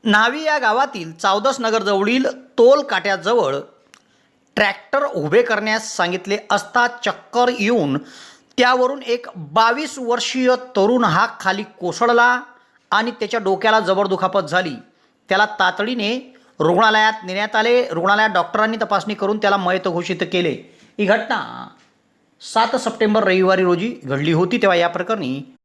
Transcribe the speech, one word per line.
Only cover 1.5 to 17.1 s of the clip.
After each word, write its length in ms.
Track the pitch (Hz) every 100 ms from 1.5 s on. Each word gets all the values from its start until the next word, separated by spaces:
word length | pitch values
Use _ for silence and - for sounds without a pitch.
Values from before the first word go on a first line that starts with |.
| 254
नगरजवळील 680 | 226 220 196 196 208 254 262 - - -
टोल 240 | 240 285
काट्याजवळ 720 | 285 190 202 190 175 240 147 139 - _ _ _ _ _ _ _ _ -
ट्रॅक्टर 480 | 202 196 - 277
उभे 380 | 285 180 147 208
करण्यास 540 | 240 214 214 220 220 -
सांगितले 420 | 175 180 190 208 -
असता 360 | 202 - 247 240 240
चक्कर 460 | 208 - - 240 247 240
येऊन 360 | 208 240 143 139 - - - - _ -
त्यावरून 440 | 247 254 254 277
एक 240 | 247 240 - 185
बावीस 600 | 147 175 226 247 302 277
वर्षीय 560 | 233 240 - 262 254 247 254 208
तरुण 280 | 202 247
हा 220 | 220 165 226 -
खाली 220 | 190 196 214 -
कोसळला 600 | 175 160 240 240 240 247 - _ _ _ _
आणि 200 | 202 226
त्याच्या 300 | 233 214 233
डोक्याला 400 | 190 190 220 220
जबर 260 | 185 190 196
दुखापत 340 | 185 185 196
झाली. 340 | 156 175 180 120 - _ _ _ _
त्याला 180 | 190 208 -
तातडीने 760 | 185 180 214 240 202 247 - - _ _
रुग्णालयात 680 | 156 175 220 214 220